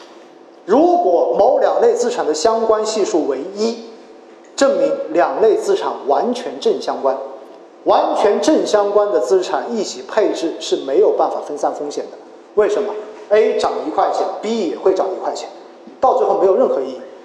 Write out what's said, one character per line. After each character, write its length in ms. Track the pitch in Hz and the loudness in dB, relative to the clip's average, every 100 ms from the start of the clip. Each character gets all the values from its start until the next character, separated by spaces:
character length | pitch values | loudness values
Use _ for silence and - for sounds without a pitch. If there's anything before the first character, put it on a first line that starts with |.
| - - - - - - - | -20 -20 -20 -20 -20 -18 0
如 320 | 220 349 349 | 4 4 4
果 380 | 190 170 127 - | 2 2 2 4
某 200 | 220 294 | 4 4
两 240 | 190 - | 2 4
类 120 | 233 | 2
资 160 | 220 240 | 2 -2
产 140 | 170 151 | -2 -2
的 80 | |
相 320 | 151 226 226 220 | 0 0 0 2
关 200 | 214 214 | 0 0
系 180 | - | -2
数 240 | 180 170 139 | 0 0 0
为 120 | 131 - 202 | -4 -6 -4
一， 300 | 226 233 - - - - - - - - | -4 -4 -12 -20 -20 -20 -20 -20 -16 0
证 220 | 180 180 | 2 2
明 140 | 156 139 - | 0 -2 -2
两 280 | 160 160 - | 0 0 2
类 140 | 220 185 | 2 2
资 200 | 202 185 | 0 -2
产 160 | 139 120 131 | -2 -6 0
完 240 | 139 208 | 0 0
全 260 | 247 143 127 | -4 -6 -4
正 200 | 226 190 | -2 -2
相 220 | - 127 | -4 -2
关。 160 | 131 127 - - - - - - | -2 -2 -6 -14 -18 -20 -20 -6
完 320 | 160 208 - - | 2 2 2 2
全 260 | 208 233 | 2 2
正 240 | - 277 - | 2 2 2
相 240 | 208 202 | 0 2
关 220 | 202 208 | 2 2
的 80 | 240 | 0
资 240 | - 190 | 2 0
产 220 | 180 139 127 | 2 -4 -4
一 120 | 233 | -6
起 200 | 170 - - | -6 -8 -4
配 240 | - 175 | 0 0
置 240 | - 165 - | -2 -6 -6
是 160 | - 160 | -4 -4
没 200 | 139 147 | 0 2
有 140 | 196 | 2
办 180 | - 156 | 2 -2
法 80 | - - | -2 -8
分 100 | 147 | -4
散 160 | 151 | -4
风 200 | 135 147 | -4 -8
险 120 | - 107 | -8 -10
的。 120 | - - - - 202 | -14 -20 -20 -6 0
为 120 | 202 | 2
什 140 | 147 | 0
么？ 100 | - - - - - | -2 -6 -12 -16 0
A 300 | 208 247 - | 2 2 2
涨 120 | 165 - 147 | -2 -2 -4
一 60 | |
块 180 | 196 180 | -2 0
钱， 140 | - - - | 0 -4 -4
B 280 | 208 226 170 | -4 -2 -2
也 80 | 120 | 0
会 180 | 190 180 | 0 2
涨 100 | - - | -2 -4
一 80 | |
块 100 | 147 - | -6 -8
钱， 120 | - - - - - - | -10 -16 -20 -20 -20 -2
到 160 | 262 - | 2 2
最 100 | 196 | 2
后 140 | 185 | 2
没 80 | 190 | 2
有 80 | 180 | 4
任 120 | 127 | 2
何 140 | - | 0
意 80 | 131 | -4
义。 120 | - - - | -10 -14 -20